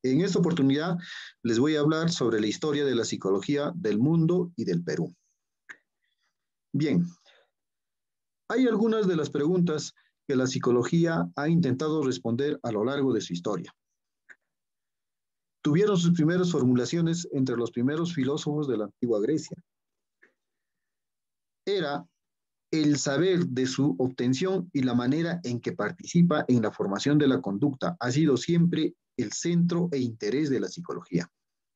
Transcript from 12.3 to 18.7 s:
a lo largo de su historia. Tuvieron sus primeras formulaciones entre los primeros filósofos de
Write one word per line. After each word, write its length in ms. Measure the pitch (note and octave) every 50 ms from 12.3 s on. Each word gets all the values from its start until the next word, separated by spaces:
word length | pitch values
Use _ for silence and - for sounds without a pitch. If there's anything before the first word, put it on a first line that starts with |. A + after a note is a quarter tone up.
| A#2 A#2+ C#3 D3 D3+ -
a 80 | - A#2+
lo 140 | G#2+ G2+ G#2+
largo 280 | B2 C#3 C#3+ C3+ C3+
de 80 | A2+ G#2+
su 120 | F#2 -
historia. 420 | F2 F2 F2 A2 G#2 F2+ - - _ _ _ _ _ _ _ _ _ _ _ _ - _ _ _ _ _ _ _ _ _ _ _ _ _ _ _ _ _ _ _ _ _ _ _ _ _
Tuvieron 360 | _ D3+ D3 F3 G#3 G#3+ G#3
sus 160 | F3 F3 E3+
primeras 400 | E3+ F3 D3+ D#3 F3 F3+ F#3 F3
formulaciones 760 | E3+ D3 B2+ B2+ B2+ B2 B2 B2 E3+ E3+ E3 E3 E3 E3+ E3+ -
entre 240 | - C#3+ C3 C3 B2
los 160 | A2+ A#2+ A2+
primeros 420 | - B2 A#2+ C3+ D3 D#3+ E3+ E3+ -
filósofos 540 | C3+ B2+ C3 C#3+ - - D3+ D3 D3+ D3+
de 80 | C3+